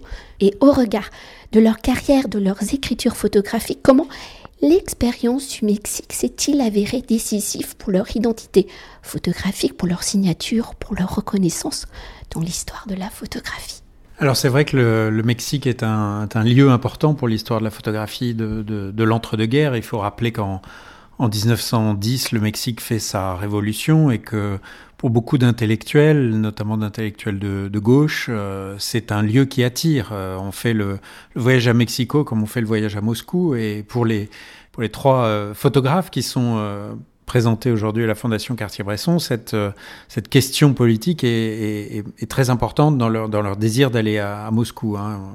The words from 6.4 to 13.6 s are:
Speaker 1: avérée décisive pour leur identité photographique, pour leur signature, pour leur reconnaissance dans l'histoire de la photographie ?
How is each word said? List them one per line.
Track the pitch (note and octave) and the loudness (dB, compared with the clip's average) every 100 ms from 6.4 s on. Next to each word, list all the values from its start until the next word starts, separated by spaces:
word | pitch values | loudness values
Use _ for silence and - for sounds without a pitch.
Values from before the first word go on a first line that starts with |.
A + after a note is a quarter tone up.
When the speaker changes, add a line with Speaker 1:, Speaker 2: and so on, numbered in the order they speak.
| - C#4+ | 0 2
Speaker 1:
avérée | A#3 G3+ G#3 B3+ | 2 0 0 -2
décisive | - A3 - G#3 - - - - | 0 -2 0 -4 -4 -6 -10 -8
pour | - | -2
leur | F#3 - A#3 | 0 0 -2
identité | A3+ A3+ - G3+ - - - - | -2 -2 0 0 0 -4 -20 -20
photographique, | - - - E3+ F#3+ - - - | -10 -6 -4 -2 -4 -4 -6 -4
pour | F3 | -2
leur | F3 | -2
signature, | - G3+ F#3+ D#3 - A3+ A3+ - | -2 0 0 -2 -2 -2 -4 -8
pour | - | -8
leur | G3 F3+ - | -4 -2 -4
reconnaissance | - G3+ F3 - D#4 - - - - - - | -2 0 0 0 -6 -8 -10 -16 -18 -18 -10
dans | - | -6
l'histoire | E3 - - - G#3+ | -6 -6 -10 -12 -10
de | |
la | F#3 F#3+ | -8 -8
photographie ? | - G#3+ A#3+ - - | -10 -12 -10 -10 -12